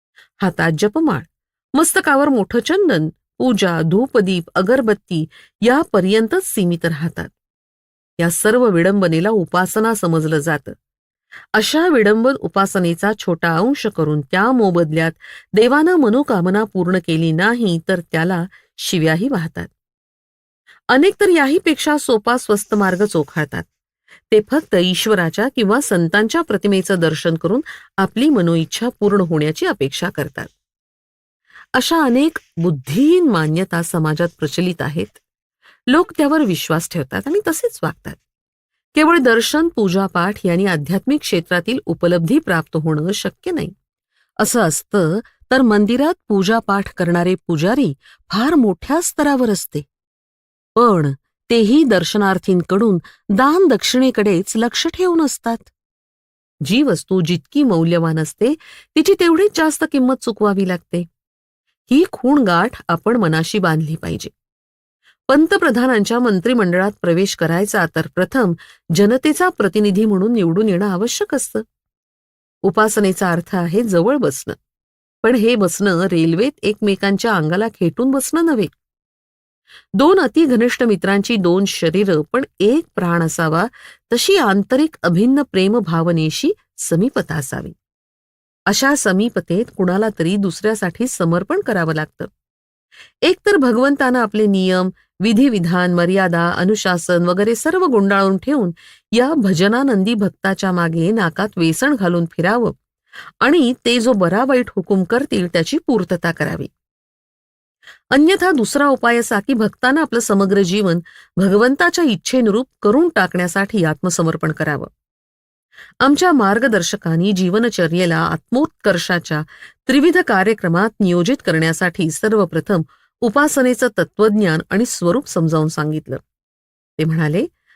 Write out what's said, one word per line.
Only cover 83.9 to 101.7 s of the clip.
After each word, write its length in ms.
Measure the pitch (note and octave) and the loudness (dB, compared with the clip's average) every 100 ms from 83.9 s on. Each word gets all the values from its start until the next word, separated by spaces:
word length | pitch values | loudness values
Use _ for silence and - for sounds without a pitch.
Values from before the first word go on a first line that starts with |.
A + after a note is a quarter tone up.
| - _ | -20 _
तशी 240 | A#3+ - G4 | -2 2 2
आंतरिक 600 | A#3 G3 G3 C4 D#4+ - | 4 0 0 0 0 -2
अभिन्न 400 | F3+ E3+ A#3+ C#4 | -2 2 2 2
प्रेम 360 | C#4 F#3+ F#3+ A#3 | 0 0 0 0
भावनेशी 720 | E3 E3 E3 E3 D#3 - D4+ G#4+ _ - | -2 -2 0 0 -2 -2 -4 -4 _ -14
समीपता 560 | - E3 A#3+ - - | -4 0 0 -2 -4
असावी. 380 | D#3 C3 - - - _ _ _ _ _ _ _ _ | -6 -8 -10 -12 -18 _ _ _ _ _ _ _ _
अशा 300 | - G3+ C4+ | -2 0 0
समीपतेत 680 | C#4+ G#3 F#3 A3+ - - F3 B3 - | 0 0 0 0 -4 -4 -4 -4 -2
कुणाला 320 | F3+ F#3 A3 - | -2 0 -2 -2
तरी 180 | E3 G3+ | -2 0
दुसऱ्यासाठी 720 | G3 - G#3+ A3 F#3 - B3 | -2 -2 -4 -2 -4 -4 -6
समर्पण 520 | - E3+ E3+ G3 F4+ | -2 -2 -2 -2 -4
करावं 340 | G4 F#3+ D#3+ | -2 -2 -2
लागतं. 300 | D#3 D#3 _ - - _ _ _ _ _ - - _ | -4 -6 _ -16 -16 _ _ _ _ _ -20 -20 _
एकतर 340 | D#4+ F#4 G#4 G4+ | 0 0 2 2
भगवंतानं 600 | C4 A3+ C4+ C#4+ C4 B3 | 2 2 2 2 0 0
आपले 280 | A3 G#3+ G#3+ | 0 0 0
नियम, 420 | G3 F#3 F#3 F#3 - _ _ | 2 0 0 -2 -6 _ _
विधिविधान, 760 | G#3 G#3+ C#4 G#3 E3+ F3+ F3+ | 0 2 2 2 0 0 0
मर्यादा, 560 | F3 E3+ F#3+ F#3 E3+ E3+ | 0 2 2 0 0 0
अनुशासन 720 | - F3+ G#3+ F#3+ F3 - F3 | 0 0 0 0 -2 0 0
वगैरे 320 | F3 F3+ G#3 | 2 0 0
सर्व 320 | A3+ D#4 F#4 F4+ | 0 -2 0 2
गुंडाळून 500 | A#3 G3 G3+ F#3+ F#3+ | 2 2 2 2 0
ठेवून 340 | - C#4+ F3+ E3 - - _ | 0 -2 -2 -6 -16 -20 _
या 220 | A3 B3+ | 0 2
भजनानंदी 800 | D#4+ G3 D#3+ G3 A#3 C#4 G#3 F#3+ | 2 0 2 2 2 2 2 0
भक्ताच्या 580 | A#3 F#3+ - G3 F#3+ F#3+ | 0 -2 -2 -4 -2 -2
मागे 380 | F3+ E3+ E3 E3 | 0 0 0 0
नाकात 380 | A3+ F3 - G#3 - | 0 -2 -2 -6 -2
वेसण 380 | D#3+ | -2